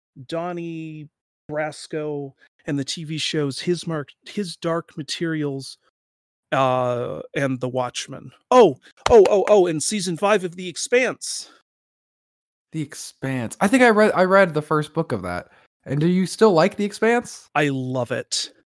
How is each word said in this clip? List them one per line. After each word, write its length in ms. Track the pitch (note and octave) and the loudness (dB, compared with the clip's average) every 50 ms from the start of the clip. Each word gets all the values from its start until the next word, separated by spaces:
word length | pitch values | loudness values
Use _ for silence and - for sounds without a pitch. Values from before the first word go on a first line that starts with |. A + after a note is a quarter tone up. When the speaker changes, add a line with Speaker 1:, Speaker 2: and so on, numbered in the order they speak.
| _ _ _ D#3 C3 | _ _ _ -20 -14
Speaker 1:
Donnie 800 | - E3 E3 E3+ F3+ F3 F3 E3+ E3+ E3 D#3+ D#3+ D#3 D#3 D#3 D3+ D3+ _ _ _ _ _ _ _ - | -10 -8 -8 -6 -6 -8 -8 -8 -10 -10 -10 -12 -12 -14 -16 -18 -18 _ _ _ _ _ _ _ -10
Brasco 840 | D3+ D3+ D3+ D#3 D#3 - - - - D#3 D3+ D3+ D3 C#3+ C#3+ C3+ - _ _ _ _ _ - | -6 -6 -6 -6 -8 -12 -14 -10 -8 -6 -6 -6 -6 -6 -8 -10 -14 _ _ _ _ _ -8
and 120 | - D3 C#3 | -4 -4 -4
the 60 | C3+ | -2
T 200 | - - F#3 D#3+ | -4 -6 -10 -8
V 120 | D3+ D#3+ | -8 -8
shows 440 | D3+ - - - D#3 D3 C#3 B2+ - | -6 -6 -4 -2 -2 -2 -2 -4 -6
His 260 | - F3+ F3 E3 - | -2 -2 -2 -2 -2
Mark, 240 | E3+ E3 D3+ C#3 _ - _ _ | -6 -6 -8 -8 _ -16 _ _
His 300 | - - G#3 G#3 E3+ E3 | -12 -8 -8 -8 -8 -8
Dark 400 | - - E3+ E3 E3+ E3 _ - E3 | -8 -6 -4 -4 -4 -6 _ -12 -12
Materials, 800 | C#3+ - - - F3 E3 D#3+ D#3 D3 C#3+ C3+ C3+ C3 - - _ _ _ _ _ _ _ _ _ _ _ _ _ _ - - | -10 -8 -8 -6 -4 -4 -4 -2 -4 -4 -6 -8 -10 -12 -18 _ _ _ _ _ _ _ _ _ _ _ _ _ _ -4 0
uh, 720 | C3+ C3+ C3 B2+ B2+ B2+ B2 B2 A#2+ B2 - - - - - - | 2 2 2 2 0 0 -2 -2 -4 -4 -6 -8 -10 -12 -8 -4
and 240 | D#3 C#3+ C3 C3 B2 | -2 -2 -2 -2 -4
The 80 | B2+ B2+ | -6 -4
Watchmen. 640 | B2 B2+ B2 A#2+ - - - - C#3 B2+ - C3 _ _ _ - | -4 -4 -4 -4 -6 -10 -12 -12 -14 -18 -18 -20 _ _ _ 4
Oh, 280 | B3 B3+ A3+ E3 B2+ - _ - _ _ - - | 6 8 8 8 6 0 _ -20 _ _ 0 6
oh, 160 | - A3+ F#3 F3+ | 8 8 8 8
oh, 140 | G#3 G3 - - | 6 2 4 6
oh, 180 | G#3 G#3 F3+ | 6 6 6
and 160 | F3+ D#3+ D3+ - | 4 2 -2 -4
season 340 | - G#3+ G#3 E3+ F#3 E3+ D3+ | -4 -4 -4 -4 -4 -4 -2
five 260 | G3+ G3 G#3+ G3+ F#3 | 0 2 2 0 0
of 120 | F3 E3 | -4 -10
The 120 | F3+ F#3 F3+ | -10 -12 -12
Expanse. 840 | D#3+ - - - A#3+ B3 C4 G#3+ C#3+ - - - - - - - _ _ _ _ _ _ _ _ _ _ _ _ _ _ _ _ _ _ _ _ _ _ _ _ - | -10 -10 -6 0 0 0 2 0 -4 -6 -10 -10 -10 -10 -12 -16 _ _ _ _ _ _ _ _ _ _ _ _ _ _ _ _ _ _ _ _ _ _ _ _ -10
Speaker 2:
The 100 | D#3+ D3 | -10 -8
Expanse. 760 | C#3+ - - - - - - - C3+ C3+ B2+ A#2 G#2 - - - | -8 -10 -14 -16 -16 -14 -10 -8 -6 -4 -4 -4 -6 -4 -2 0
I 60 | G3+ | 2
think 140 | A#3+ B3+ B3+ | 4 6 6
I 60 | A#3+ | 6
read, 220 | G#3+ G#3 G#3+ G#3 - | 6 6 4 4 4
I 100 | E3 F#3+ | 2 2
read 280 | F#3 F#3+ G3 G3 F3 D3 | 4 6 4 4 4 2
the 100 | D3+ D3+ | -4 -2
first 300 | - D#3+ D3+ D3+ - - | 0 0 -2 -2 -2 -4
book 200 | E3 E3 - B2+ | -6 -4 -4 -4
of 100 | G2+ F2 | -6 -4
that. 260 | F2+ F2 F2 - _ _ _ _ _ _ _ - - | -6 -6 -6 -8 _ _ _ _ _ _ _ -10 -6
And 120 | C3 D3 | -2 0
do 80 | D#3 E3+ | 2 2
you 180 | F3+ F#3 F#3 | 2 2 0
still 260 | E3+ - - A3 A3 F3+ | 0 2 4 4 4 6
like 220 | D#3 E3 G3+ - | 6 4 2 2
The 80 | - G3+ | -2 -6
Expanse? 640 | G3+ G3+ - A3 A3+ A#3+ A#3+ A#3+ - - - - _ - | -4 -4 -2 0 2 2 0 -2 -6 -16 -18 -16 _ -2
Speaker 1:
I 140 | D3 D3+ C#3+ | 0 0 0
love 420 | C#3 C3 B2+ B2+ C3 B2+ A#2+ - | 0 -2 -4 -4 -4 -4 -4 -4
it. 400 | B2 A#2+ A#2+ - - - - - _ _ _ | -4 -8 -6 -6 -6 -6 -6 -8 _ _ _